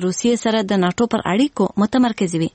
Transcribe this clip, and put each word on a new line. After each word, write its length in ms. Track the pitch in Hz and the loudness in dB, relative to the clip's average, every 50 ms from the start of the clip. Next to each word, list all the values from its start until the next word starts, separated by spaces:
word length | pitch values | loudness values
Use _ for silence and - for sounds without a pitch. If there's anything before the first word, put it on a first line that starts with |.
| 180 | 0
روسیې 300 | 185 180 - - 233 240 220 - | -2 -2 0 0 0 0 0 0
سره 200 | 226 214 220 202 | 0 0 0 0
د 100 | 190 208 190 180 | 0 0 0 0
ناټو 240 | 180 175 - 240 233 - | 0 0 0 -2 0 -2
پر 80 | 214 - 165 180 | -2 -2 0 0
اړیکو 340 | 214 277 294 - - 196 - - - 208 | 0 0 0 0 0 -2 -2 0 0 0
متمرکز 520 | - - 262 254 233 220 - 196 170 175 | 0 2 2 2 2 0 -2 -2 -2 -2
وي. 140 | 160 165 - - | -2 -2 -4 -6